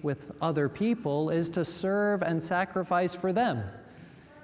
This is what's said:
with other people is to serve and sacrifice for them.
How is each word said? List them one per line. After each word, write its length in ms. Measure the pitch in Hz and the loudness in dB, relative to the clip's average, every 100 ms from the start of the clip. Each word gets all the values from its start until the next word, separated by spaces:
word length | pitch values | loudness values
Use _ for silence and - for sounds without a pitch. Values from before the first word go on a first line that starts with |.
with 260 | 151 135 - - | -4 -4 -6 -4
other 280 | 160 151 143 | 0 2 0
people 640 | - 220 233 151 143 156 | 2 0 2 0 0 2
is 200 | 165 170 | 2 0
to 140 | 170 | 0
serve 580 | 160 - 190 202 208 202 | -2 -2 0 2 2 2
and 180 | 170 165 | 2 0
sacrifice 720 | 160 180 190 190 175 175 180 | 0 0 0 -2 2 2 2
for 200 | - 185 | 0 0
them. 320 | 185 240 127 98 - - - - - - - | 2 2 0 -4 -10 -18 -20 -20 -20 -20 -20